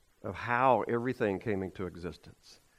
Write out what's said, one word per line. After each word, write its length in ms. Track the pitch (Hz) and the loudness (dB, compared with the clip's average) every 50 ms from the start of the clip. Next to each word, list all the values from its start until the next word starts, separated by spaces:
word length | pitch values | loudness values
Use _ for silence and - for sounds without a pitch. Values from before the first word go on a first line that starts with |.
| _ _ _ _ - | _ _ _ _ -10
of 120 | 107 95 | -8 -8
how 480 | - 98 110 120 120 127 135 123 104 - | -6 -2 0 2 4 6 6 6 6 4
everything 520 | - 117 120 117 131 120 - 117 104 95 90 | 0 0 0 0 -2 -2 0 0 0 0 0
came 240 | - 120 104 95 95 | -2 -2 -2 -2 -2
into 220 | 92 - - 95 | -4 -6 -6 -8
existence. 760 | 87 82 85 85 87 80 - - - - _ - - - - _ _ _ | -8 -8 -8 -8 -10 -10 -10 -16 -20 -20 _ -20 -20 -20 -20 _ _ _